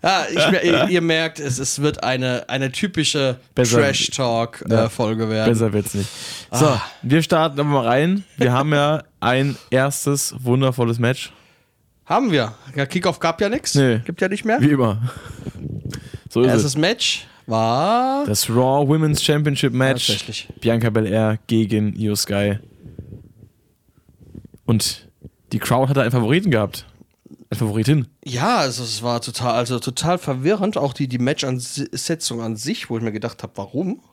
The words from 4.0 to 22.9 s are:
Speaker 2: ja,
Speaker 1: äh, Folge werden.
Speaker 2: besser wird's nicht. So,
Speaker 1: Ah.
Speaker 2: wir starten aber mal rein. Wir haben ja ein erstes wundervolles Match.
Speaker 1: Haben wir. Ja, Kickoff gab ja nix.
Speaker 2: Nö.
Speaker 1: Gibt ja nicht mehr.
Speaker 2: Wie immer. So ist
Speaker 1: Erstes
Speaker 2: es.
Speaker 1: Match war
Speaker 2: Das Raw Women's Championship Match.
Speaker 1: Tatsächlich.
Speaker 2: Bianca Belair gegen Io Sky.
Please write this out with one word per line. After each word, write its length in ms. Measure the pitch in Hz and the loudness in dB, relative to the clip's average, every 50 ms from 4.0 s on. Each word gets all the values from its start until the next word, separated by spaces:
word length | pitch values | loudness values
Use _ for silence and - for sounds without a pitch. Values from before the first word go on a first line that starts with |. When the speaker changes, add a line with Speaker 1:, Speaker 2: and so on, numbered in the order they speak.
| - - - - 131 123 117 113 117 117 - - - | -2 -2 -2 -2 0 0 2 0 0 -2 -6 -12 -2
Speaker 2:
ja, 180 | - 113 113 113 | 2 4 4 4
Speaker 1:
äh, 40 | 110 | 2
Folge 400 | - - 123 107 113 110 113 107 | 0 -2 0 0 0 0 0 0
werden. 180 | 110 110 110 117 120 | 0 2 2 2 4
Speaker 2:
besser 180 | 110 113 110 101 | 4 2 2 2
wird's 200 | 104 101 - - | 0 -2 0 -2
nicht. 160 | 101 95 - - - - - - - - - | -4 -4 -4 -8 -12 -12 -12 -12 -14 -14 -4
So, 140 | - 120 147 | 2 4 4
Speaker 1:
Ah. 160 | 151 131 104 - - - - - | 4 4 2 -2 -8 -12 -10 -2
Speaker 2:
wir 180 | 123 139 165 | 2 2 2
starten 380 | 156 - 185 160 156 160 143 139 | 4 4 2 2 2 2 0 0
aber 100 | 147 147 | 0 2
mal 160 | 143 139 117 | 2 2 2
rein. 360 | 117 120 135 151 175 190 202 190 _ _ | 4 2 4 4 2 0 -2 -4 _ _
Wir 140 | - - 123 | 0 2 2
haben 220 | 123 127 139 151 151 | 4 2 2 2 2
ja 300 | 147 143 147 156 156 - _ _ _ | 2 4 2 0 -2 -4 _ _ _
ein 360 | - 120 123 131 139 143 127 - - - | 0 2 2 2 2 0 -2 -6 -6 0
erstes 640 | - 131 131 139 139 - - 143 143 139 - - - 131 | 2 2 2 2 0 -2 -2 -2 -2 -2 -2 -6 -8 -6
wundervolles 580 | 127 123 120 131 135 131 120 127 120 117 117 | 0 2 2 4 4 2 2 2 0 0 2
Match. 340 | 117 117 117 131 - - - - - _ _ _ _ _ _ _ _ _ _ _ _ _ | 2 2 0 0 0 -6 -14 -16 -20 _ _ _ _ _ _ _ _ _ _ _ _ _
Speaker 1:
Haben 240 | - 160 220 277 233 | 0 0 2 2 2
wir. 240 | 170 139 117 107 113 - - 135 127 | 2 2 0 0 -4 -12 -20 -10 -4
Ja, 100 | 143 139 | -4 -4
Kickoff 320 | 135 - 180 175 185 143 - | -2 -2 -2 0 0 -2 0
gab 200 | - 165 165 - | -2 -2 0 0
ja 60 | 208 202 | -2 -2
nix. 260 | 226 294 - - - | -2 -4 -4 -2 2
Speaker 2:
Nö. 240 | 143 135 127 117 110 | 4 4 4 4 2
Speaker 1:
Gibt 200 | 120 - 170 - | -2 -6 -4 -2
ja 60 | - | -2
nicht 160 | 185 202 202 - | -2 -2 -2 -2
mehr. 160 | 220 220 - | 0 0 4
Speaker 2:
Wie 120 | 117 147 | 4 4
immer. 300 | 147 135 123 113 110 107 117 123 - - - - - - - - - - - - - - - - - - - - - - - - | 4 4 2 2 0 0 -4 -6 -6 -8 -16 -16 -16 -14 -14 -14 -12 -12 -12 -10 -10 -10 -10 -10 -12 -12 -14 -14 -18 -18 -18 -4
So 120 | - - | 0 2
ist 60 | 123 | 2
Speaker 1:
Erstes 240 | 131 120 113 107 147 | 4 4 2 2 0
Speaker 2:
es. 60 | 131 | 0
Speaker 1:
Match 500 | 147 156 185 233 - - - - - - - - - _ | 0 0 0 0 0 -2 -4 -4 -4 -8 -16 -20 -20 _
war 800 | - 113 110 113 113 117 131 156 190 226 240 254 262 269 277 294 | -4 0 0 2 2 2 2 2 2 2 0 0 0 -2 -2 -2
Speaker 2:
Das 240 | - 104 98 - - | -2 0 -2 0 0
Raw 360 | 113 120 127 131 135 143 147 | 2 2 4 4 4 2 2
Women's 360 | 135 151 160 160 151 147 143 - | 2 2 2 4 2 2 0 2
Championship 480 | - 151 151 151 151 139 131 - 135 | 0 2 2 2 0 0 0 0 0
Match. 360 | 120 127 131 135 135 127 - | 2 2 2 2 2 0 0
Speaker 1:
Tatsächlich. 400 | - 107 101 - - 107 - - - - - | -2 -2 -2 -4 -8 -10 -12 -12 -14 -16 -2
Speaker 2:
Bianca 300 | - 117 117 117 117 117 | 0 0 2 2 2 2
Belair 480 | 107 113 110 101 98 110 110 107 110 110 _ | 2 0 0 2 2 2 2 2 0 -2 _
gegen 480 | - 113 113 110 98 110 107 107 104 - | 0 2 2 2 2 2 0 0 0 -2
Io 200 | - 107 104 104 | -2 -2 -2 0
Sky. 420 | 101 - - 101 101 101 101 101 104 - - - - - - | -2 -2 -2 0 0 2 0 0 -2 -6 -14 -20 -20 -20 -18